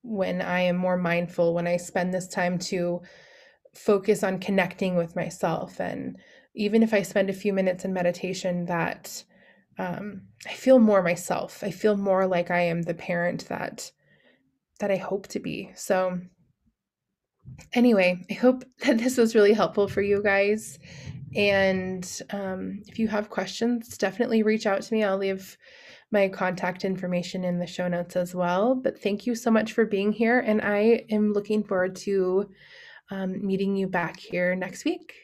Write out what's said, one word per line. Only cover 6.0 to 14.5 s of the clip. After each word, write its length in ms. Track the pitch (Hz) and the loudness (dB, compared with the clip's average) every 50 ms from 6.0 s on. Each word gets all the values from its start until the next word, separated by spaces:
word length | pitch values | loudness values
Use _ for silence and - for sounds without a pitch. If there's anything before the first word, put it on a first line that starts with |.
| - - - - - _ - - _ _ _ | -8 -10 -12 -12 -20 _ -20 -20 _ _ _
even 280 | - 208 202 208 226 | -4 -2 2 4 4
if 100 | 226 220 | 4 4
I 80 | 220 202 | 4 0
spend 300 | 202 - - 208 190 190 | 0 0 0 0 0 0
a 20 | |
few 220 | 190 190 - 208 190 | -2 -2 -2 0 0
minutes 320 | 190 190 185 180 - - | 2 0 0 -2 -2 -4
in 80 | 190 190 | -4 -4
meditation, 720 | 185 175 175 175 180 - 185 185 185 - 185 175 175 175 | 0 0 0 0 0 -6 -6 -6 -4 -4 -4 -2 -2 -2
that, 580 | 175 175 170 165 - - - - - - - - _ _ _ _ _ _ _ _ _ _ - | -2 -2 -2 0 -2 -4 -8 -12 -16 -16 -16 -16 _ _ _ _ _ _ _ _ _ _ -8
um, 440 | 185 180 175 - 196 208 196 - - - _ _ - | -6 -6 -6 -8 -8 -10 -12 -14 -18 -20 _ _ -16
I 60 | - | -16
feel 260 | - - - 254 262 262 | -14 -2 6 8 8 8
more 240 | 226 214 208 196 | 10 8 6 4
myself. 640 | 180 170 180 170 - - - - - - - - - | 4 2 0 -2 -2 -4 -4 -4 -4 -8 -12 -10 -10
I 60 | 202 | -10
feel 260 | 170 - - 214 208 | -8 0 2 2 2
more 300 | 202 202 196 185 190 190 | 2 2 2 2 2 2
like 240 | 185 185 175 175 175 | 2 2 0 0 0
I 100 | 180 175 | 0 0
am 220 | 175 170 165 170 | 2 0 0 -2
the 100 | 170 165 | -2 -4
parent 560 | 170 170 - - 175 175 175 175 - - - - | -6 -8 -6 -4 -2 0 0 -2 -2 -4 -8 -8
that, 420 | - - - - - - - - _ _ _ _ _ _ _ _ _ _ _ _ | -6 -6 -6 -8 -8 -12 -16 -16 _ _ _ _ _ _ _ _ _ _ _ _